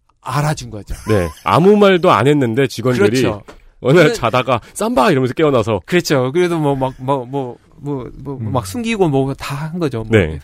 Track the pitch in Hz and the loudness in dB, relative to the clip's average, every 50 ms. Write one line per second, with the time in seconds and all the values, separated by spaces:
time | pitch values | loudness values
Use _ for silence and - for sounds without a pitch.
0 | _ _ _ _ _ - 123 147 147 151 156 - 123 117 110 101 95 - - - | _ _ _ _ _ -6 -4 -2 -2 -2 -4 -6 -10 -14 -16 -16 -12 -12 -12 -8
1 | - 107 107 95 87 80 - - - 87 101 139 175 196 214 208 202 196 190 170 | -2 0 0 0 0 -2 -6 -6 -2 2 2 4 6 6 6 6 6 4 4 4
2 | 175 180 131 98 113 143 151 147 127 113 110 135 139 120 - - 110 127 127 185 | 4 4 4 4 4 4 2 2 2 0 0 0 -2 -2 -4 -4 -2 -2 0 2
3 | 202 104 117 131 120 113 104 98 - - - - - - _ _ - 123 156 180 | 2 2 2 0 0 -2 -4 -6 -12 -18 -20 -20 -20 -20 _ _ 0 4 4 6
4 | 151 160 156 135 123 113 123 127 123 131 123 113 - - - - 202 233 247 262 | 6 4 2 0 -2 0 0 0 0 0 -2 -2 -2 -10 -8 -6 -4 -2 0 2
5 | 240 214 151 131 131 120 - - 160 147 139 120 98 113 107 92 - - 180 175 | 2 2 2 2 0 -2 0 0 0 2 2 2 0 0 -2 -4 -2 -2 -2 -2
6 | 165 - 156 131 127 131 143 180 180 170 170 160 151 139 143 131 131 131 131 127 | 0 0 0 0 0 0 0 -2 0 0 0 0 0 0 0 -2 -4 -6 -6 -6
7 | 131 131 143 135 120 123 135 139 131 123 - - _ _ _ - 135 143 143 131 | -4 -4 -4 -4 -6 -6 -6 -6 -6 -8 -10 -16 _ _ _ -14 -10 -8 -8 -8
8 | 113 - - - 135 143 139 127 110 107 135 123 95 - - 247 226 226 233 196 | -8 -12 -14 -14 -14 -14 -10 -8 -6 -4 -4 -4 -4 -6 -8 -6 -4 -2 0 2
9 | 185 156 135 135 135 139 127 - - - 139 139 156 156 165 180 165 135 117 113 | 2 2 2 0 0 -2 -6 -8 -10 -10 -10 -8 -8 -8 -6 -4 -4 -4 -4 -6
10 | 110 110 113 104 87 78 78 71 | -2 2 2 2 2 2 -2 -6